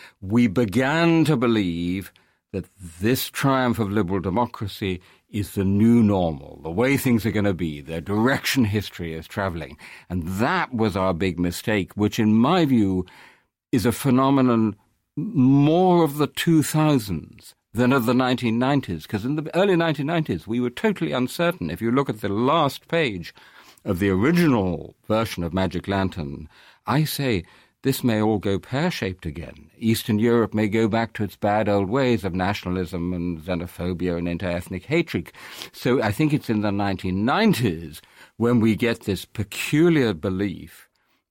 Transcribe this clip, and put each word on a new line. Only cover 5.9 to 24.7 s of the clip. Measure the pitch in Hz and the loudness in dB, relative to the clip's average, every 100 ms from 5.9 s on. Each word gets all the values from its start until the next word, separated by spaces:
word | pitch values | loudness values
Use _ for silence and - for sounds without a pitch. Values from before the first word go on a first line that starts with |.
| 117 | 6
normal, | 107 98 87 71 71 73 | 4 4 0 -4 -10 -14
the | 78 | -8
way | 87 127 139 | -2 0 0
things | 131 117 | 2 0
are | 107 | 0
gonna | 101 101 | 0 0
be, | 85 85 73 | 0 -4 -6
the | 71 82 | -8 -8
direction | 82 104 120 135 - 135 | -4 0 2 0 -2 0
history | 107 104 - - 85 | 2 0 -4 -8 -10
is | 80 - | -10 -10
traveling. | - 98 85 69 76 - - - | -6 -4 -6 -10 -16 -20 -20 -10
And | 92 | -8
that | 80 95 127 180 156 | -4 -2 0 0 -2
was | 120 110 92 | -2 0 0
our | 92 | 0
big | 85 95 82 | 0 -2 -2
mistake, | 87 - - 107 90 | -4 -4 -2 -2 -2
which | - 104 - | -2 -2 2
in | 107 | 2
my | 110 123 185 | 4 4 4
view | 156 123 98 92 90 - - _ _ _ _ | 4 4 2 0 -4 -10 -20 _ _ _ _
is | 127 120 | 0 0
a | |
phenomenon | 110 143 127 135 139 127 117 110 101 _ _ _ - | 0 2 4 4 4 4 4 2 -2 _ _ _ -8
more | 113 127 127 139 143 165 185 170 | -4 2 6 6 6 4 4 4
of | 156 147 | 2 0
the | 139 | -4
two | - - 160 | -2 2 4
thousands | 135 156 156 139 104 82 - - - - _ | 4 2 2 2 0 -8 -10 -20 -20 -20 _
than | 101 123 | 0 2
of | 139 113 | 2 2
the | |
nineteen | 127 127 127 117 113 | 2 2 0 0 0
nineties, | 127 143 - 82 - | 2 0 -2 -8 -6
'cause | 104 120 | -6 -4
in | 151 | -6
the | 151 | -4
early | 170 202 175 | 0 2 2
nineteen | 165 151 139 | 2 0 -2
nineties | 170 156 90 101 | -2 -2 -4 -4
we | 120 | -2
were | 123 | -2
totally | - 226 196 160 | -2 -2 -2 -2
uncertain. | 135 127 - 170 170 80 | -2 -4 -2 -2 -2 -6
If | 85 | -4
you | 113 | 0
look | 127 139 | 0 -2
at | 110 | -4
the | 101 | -4
last | 101 127 165 147 - - | -2 0 2 0 -2 -4
page | 165 143 95 82 - - - - - | -2 -2 -4 -10 -18 -20 -20 -20 -12
of | - 90 | -4 0
the | 98 | 2
original | 95 123 175 170 120 92 | 2 2 4 4 2 0